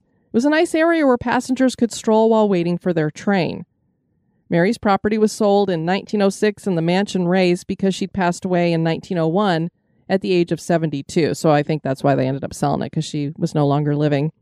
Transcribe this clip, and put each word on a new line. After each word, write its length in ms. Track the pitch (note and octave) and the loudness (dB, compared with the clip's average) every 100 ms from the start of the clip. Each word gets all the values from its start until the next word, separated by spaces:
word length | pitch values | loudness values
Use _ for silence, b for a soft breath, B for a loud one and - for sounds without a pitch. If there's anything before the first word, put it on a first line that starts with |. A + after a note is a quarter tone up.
| _ _ _ | _ _ _
It 60 | |
was 120 | A3+ | 0
a 60 | C#4 | 2
nice 220 | D4+ F4 | 2 2
area 320 | E4 E4 E4 | 2 2 2
where 140 | C#4+ B3 | 2 2
passengers 560 | B3 A#3 B3+ B3+ C4 | 0 -2 -2 0 0
could 160 | - A#3 | 2 -2
stroll 400 | - - A3 A3 | -2 0 2 4
while 180 | A3 G#3 | 4 2
waiting 300 | F#3 E3+ F3 | 2 0 -2
for 140 | F#3+ | -2
their 180 | E3 D3+ | -2 -2
train. 560 | - - G3 D3 F#2+ - _ _ _ _ _ _ _ - | -4 -2 0 0 -4 -14 _ _ _ _ _ _ _ -2
Mary's 300 | F3 F3+ A#3 | 2 2 0
property 400 | G#3+ F#3+ G#3 A3 | 0 0 0 0
was 140 | G#3+ | 0
sold 360 | - G#3 G3+ G3+ | 0 2 2 2
in 160 | E3+ | -2
nineteen 380 | D#3+ F#3+ - G#3 | -2 -2 -2 0
oh 60 | G3 | 0
six 400 | - G#3+ G3+ - | 0 -2 -2 -2
and 100 | E3+ | -2
the 40 | |
mansion 440 | D#3+ F3+ G3+ F#3+ F3 | 0 0 0 -2 0
razed 400 | F#3 F#3 F3 - | 2 2 0 -4
because 260 | G3 F#3+ F#3 | -4 -2 -2
she'd 160 | F#3+ | -4
passed 320 | - F3 F3 | -2 -2 -2
away 280 | F#3+ F3+ E3+ | -2 0 2
in 120 | E3 | 0
nineteen 340 | E3 E3 - F3+ | 0 -2 -4 -2
oh 80 | D#3+ | 0
one 420 | E3+ G#3+ D#3+ E3+ _ _ _ - | 0 0 0 -4 _ _ _ -4
at 120 | F#3+ | -4
the 120 | G3+ | 0
age 200 | F3+ E3+ | 0 0
of 80 | E3 | -2
seventy-two. 720 | - E3+ D#3+ C#3 C#3 - C#3+ | -2 -2 0 -6 -4 -2 0
So 160 | D3+ E3 | 0 2
I 140 | D3 | 2
think 180 | D3 D#3 | 2 -4
that's 220 | C#3 C3 | -4 -2
why 100 | C#3+ | 0
they 140 | C#3 C3 | 0 0
ended 160 | C#3 | -4
up 100 | - | -8
selling 280 | - C#3+ C#3+ | -4 -4 -2
it, 100 | C3 | -4
'cause 120 | - | -6
she 280 | D3+ D3+ C#3+ D#3+ | -6 -6 -6 -6
was 160 | E3 | -4
no 140 | D#3 C#3+ | 0 0
longer 300 | C#3+ D3 D3 | 0 0 0
living. 340 | D3+ C#3+ D#3 - | 0 0 -2 -4